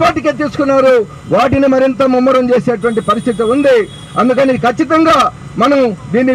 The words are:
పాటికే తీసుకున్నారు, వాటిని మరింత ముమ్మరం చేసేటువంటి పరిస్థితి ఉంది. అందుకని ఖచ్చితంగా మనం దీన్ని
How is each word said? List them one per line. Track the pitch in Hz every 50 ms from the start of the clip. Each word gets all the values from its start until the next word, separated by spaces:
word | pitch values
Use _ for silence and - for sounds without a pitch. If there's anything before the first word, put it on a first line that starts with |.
పాటికే | 330 349 330 311 233 302 277 226
తీసుకున్నారు, | 294 277 - - 277 269 269 269 262 262 254 233 202 - - - - - 156
వాటిని | 208 262 262 285 277 277 269 262
మరింత | 262 269 269 254 - 269 262 254
ముమ్మరం | 254 254 269 254 262 254 240
చేసేటువంటి | 247 233 - 247 240 196 226 240 220 220 - 202
పరిస్థితి | 202 233 - 247 208 180 226 214 254
ఉంది. | 294 277 277 254 226 190 - - - - - - 170
అందుకని | 214 254 254 254 277 269 254 - -
ఖచ్చితంగా | 240 240 - 320 262 330 320 320 330 311 277 - - - - - - - -
మనం | 226 277 285 277 254 226 185 156 - - 175
దీన్ని | 247 262 262 254